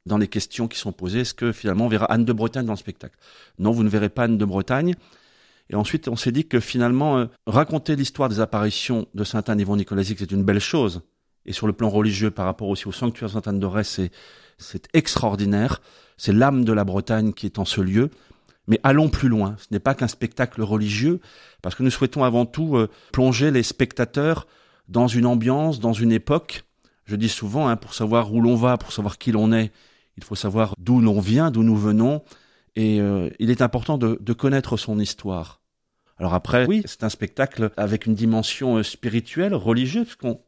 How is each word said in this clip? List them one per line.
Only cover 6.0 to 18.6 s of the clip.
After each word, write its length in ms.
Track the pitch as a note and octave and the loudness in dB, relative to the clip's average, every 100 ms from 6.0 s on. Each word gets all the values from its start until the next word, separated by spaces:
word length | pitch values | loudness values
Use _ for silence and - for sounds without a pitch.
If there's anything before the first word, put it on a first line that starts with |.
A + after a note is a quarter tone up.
| - | -4
on 80 | A#2 | -4
s'est 160 | C3 | -2
dit 160 | B2 D#3+ | -2 0
que 100 | B2 | 0
finalement, 600 | - B2+ A#2+ B2+ D3+ C3+ | 0 0 2 2 2 0
euh, 80 | A#2 - - | -2 -6 0
raconter 480 | G#2+ D#3+ D#3+ - | 2 2 -2 -2
l'histoire 340 | C#3+ C3+ - C3 | -2 -2 -2 -2
des 120 | G#2 | 0
apparitions 680 | A2 G#2+ G#2+ - - A#2 - | -2 0 -2 -2 -2 -4 -4
de 80 | G2+ | -6
Sainte-Anne 380 | G#2 A2 G#2 G#2 | -4 -4 -2 0
et 20 | |
Yvon 140 | G2 G#2 | 2 0
Nicolazic, 420 | F#2+ G2 G2 G2+ | 0 -2 -2 -4
c'est 140 | F#2 | -2
une 100 | G2 | 0
belle 160 | G2 G2+ | 2 2
chose. 440 | - D#3+ A2 F2 - _ _ _ - | 0 0 0 -4 -14 _ _ _ -12
Et 60 | |
sur 160 | F#2+ G#2+ | -6 -4
le 40 | |
plan 160 | G2 A2+ | -2 0
religieux, 440 | G#2 G#2+ F#2+ G#2+ | 2 2 2 -2
par 120 | - | -2
rapport 220 | F#2 F#2 G2+ | -4 -4 -4
aussi 220 | G2 G#2 | -6 -6
au 40 | |
sanctuaire 380 | - B2 - A2 | -4 -4 -4 -6
Sainte-Anne 300 | G#2+ G#2+ G2+ | -6 -4 -2
d'Auray, 240 | F#2+ G2+ | -2 -2
c'est, 260 | G2+ - F2+ - - - _ _ | -4 -4 -6 -6 -20 -20 _ _
c'est 300 | - - - | -14 -14 -2
extraordinaire. 840 | D#3+ - - A2+ G2+ G2+ G2+ B2 - _ - _ - | -2 0 0 0 0 0 2 0 -2 _ -20 _ -8
C'est 160 | - | 2
l'âme 320 | G#2 C3+ C3+ | 4 4 4
de 80 | A2+ | 2
la 100 | G#2+ | 2
Bretagne 500 | G2 F#2+ - A2 A2 | 0 -2 -2 0 0
qui 140 | - G2+ | -2 -6
est 140 | - | -4
en 40 | |
ce 160 | F#2+ - | -4 0
lieu. 300 | F#2 G2+ C#3+ - _ _ _ _ | 2 2 2 -2 _ _ _ _